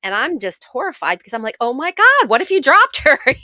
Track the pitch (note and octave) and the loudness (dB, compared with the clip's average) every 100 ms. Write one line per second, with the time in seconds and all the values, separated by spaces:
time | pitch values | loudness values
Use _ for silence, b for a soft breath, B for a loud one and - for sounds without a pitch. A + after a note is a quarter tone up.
0 | G3 G3+ C4 E4 G3+ - - B3 F#4+ - | -4 -4 -4 -4 -8 -10 -12 -8 -8 -6
1 | - F3+ _ A3+ A3 - A#3 B3+ E4 F#4 | -6 -6 _ -10 -10 -6 -6 -4 -6 2
2 | A#4 C#5 D4+ A3+ - F#4+ - F4+ A#4 - | 4 4 2 0 0 -2 4 4 4 0
3 | - - - C4+ | 2 2 0 -2